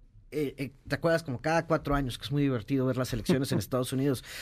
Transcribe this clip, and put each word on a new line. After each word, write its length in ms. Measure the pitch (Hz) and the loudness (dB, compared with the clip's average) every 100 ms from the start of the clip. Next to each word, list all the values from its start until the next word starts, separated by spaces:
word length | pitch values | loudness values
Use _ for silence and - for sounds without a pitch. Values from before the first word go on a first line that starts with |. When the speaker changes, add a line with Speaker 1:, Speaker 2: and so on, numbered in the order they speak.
| - - - | -20 -20 -8
Speaker 1:
eh, 240 | 151 139 - | -4 -4 -4
eh, 160 | 131 - - | -8 -8 -6
¿te 60 | |
acuerdas? 280 | 139 165 165 | 0 2 2
Como 200 | 160 120 | 0 -4
cada 240 | 156 165 165 | 0 0 2
cuatro 280 | 156 143 | 0 2
años, 220 | 143 131 - | 0 0 -4
que 60 | |
es 80 | - | -2
muy 100 | 143 | 2
divertido 440 | 139 123 98 135 127 | 2 0 0 2 2
ver 100 | 123 | 0
las 160 | 123 | -2
elecciones 400 | 117 - 131 135 | -2 2 2 2
en 60 | 117 | -2
Speaker 2:
<laughs> 0 | |
Speaker 1:
Estados 340 | 95 127 127 | 0 -2 0
Unidos 320 | 131 143 120 - - | 0 0 0 -6 -14